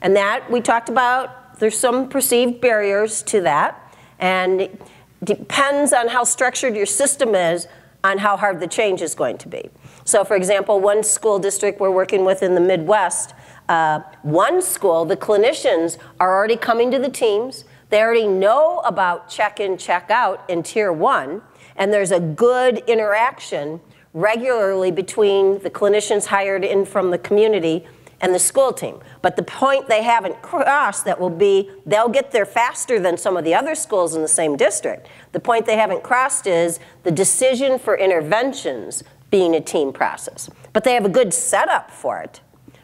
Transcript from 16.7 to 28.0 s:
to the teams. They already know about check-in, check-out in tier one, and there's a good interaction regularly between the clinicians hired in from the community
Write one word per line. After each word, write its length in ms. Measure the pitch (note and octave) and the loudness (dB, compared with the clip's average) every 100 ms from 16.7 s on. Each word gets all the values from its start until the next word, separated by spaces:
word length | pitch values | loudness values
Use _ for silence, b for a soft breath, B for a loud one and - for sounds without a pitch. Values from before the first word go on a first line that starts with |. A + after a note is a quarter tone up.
| A#3 B3 | 2 2
to 80 | C4 | 0
the 100 | C4+ | -2
teams. 560 | - A#3 G3+ B3+ - - b _ | 0 0 0 -2 -10 -20 b _
They 120 | G#3+ | 2
already 260 | A3+ A#3 G#3 | 4 2 2
know 520 | F#3+ G3 C4 D#4 F4 | 2 4 4 2 2
about 480 | - F#3+ F3+ F3 - | -2 0 0 -2 -8
check-in, 500 | - G#3 G3+ G3+ F#3 | -4 -4 -2 -4 -4
check-out 640 | - F3+ - A3+ G#3+ - - | -2 -4 0 0 2 -2 -4
in 140 | E3+ | -4
tier 300 | D#3+ A3 G#3 | -2 -2 0
one, 480 | D#3+ A3+ C4+ C#3 G3+ - B B - | 0 2 0 -2 -10 -14 B B -4
and 160 | G3 | 0
there's 200 | G#3 F#3+ | 2 2
a 80 | F3+ | 0
good 600 | E3 D3 A#3+ B3 B3+ A3+ - | 0 2 2 4 2 0 0
interaction 920 | A3+ G#3+ G#3 B3 C4+ - E3+ C#3+ E3 - b b | 0 0 0 0 -4 -10 -8 -8 -10 -16 b b
regularly 800 | D#3+ G3+ A#3 B3+ A#3 G3 F#3+ F#3 | -2 0 0 0 0 0 0 0
between 680 | F3 F#3+ - G#3 G3 G3 G3 | -2 -4 0 2 4 2 0
the 100 | - | -6
clinicians 560 | - G3+ G#3 G#3 G#3 G3+ | -2 2 2 0 -2 0
hired 360 | G3 G3 G3 | 0 0 -2
in 220 | F#3+ G3 G3 | 0 0 0
from 240 | G3+ F#3 | -2 -2
the 80 | F3 | -2
community 720 | - G#3 A3 G3+ E3 E3 E3+ B | 0 2 4 2 0 -2 -6 B